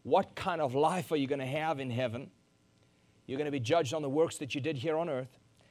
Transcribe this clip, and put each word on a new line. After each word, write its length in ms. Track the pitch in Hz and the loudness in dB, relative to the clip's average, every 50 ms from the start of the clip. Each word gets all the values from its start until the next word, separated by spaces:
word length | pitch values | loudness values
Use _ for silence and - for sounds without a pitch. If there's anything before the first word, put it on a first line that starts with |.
| - | 0
what 320 | 123 156 196 196 - - | 2 4 4 4 2 -4
kind 240 | - - 185 170 160 | -6 -4 -2 0 0
of 160 | 151 123 127 | 0 2 4
life 340 | 139 151 160 185 180 - - | 4 4 4 4 2 0 0
are 60 | 160 | 0
you 100 | 143 135 | 0 0
gonna 180 | 131 143 139 131 | 0 0 -2 -2
have 360 | 127 143 151 156 160 156 135 | -2 -2 -2 -2 -2 -2 -2
in 100 | 135 127 | -4 -4
heaven. 400 | 117 127 131 113 113 127 - - - _ _ _ _ _ _ _ _ _ _ _ _ _ _ _ _ _ _ | -2 -2 -2 -2 -2 -6 -10 -12 -18 _ _ _ _ _ _ _ _ _ _ _ _ _ _ _ _ _ _
You're 120 | - 135 139 | -6 -4 -2
gonna 120 | 151 147 | -2 -2
be 80 | 143 135 | -2 -2
judged 340 | 113 117 160 170 160 117 | 2 2 4 4 4 2
on 100 | 160 156 | -2 -4
the 60 | 147 135 | -2 0
works 300 | 135 156 165 147 - - | 2 2 2 2 0 -4
that 160 | 151 117 - | -8 -6 -4
you 60 | 143 | -4
did 160 | 123 160 151 | -2 -4 -4
here 200 | 123 131 165 156 | -2 -2 -2 0
on 120 | 160 170 160 | 0 -2 -2
earth. 280 | 135 127 131 - - _ _ _ _ _ _ _ | -4 -4 -6 -8 -14 _ _ _ _ _ _ _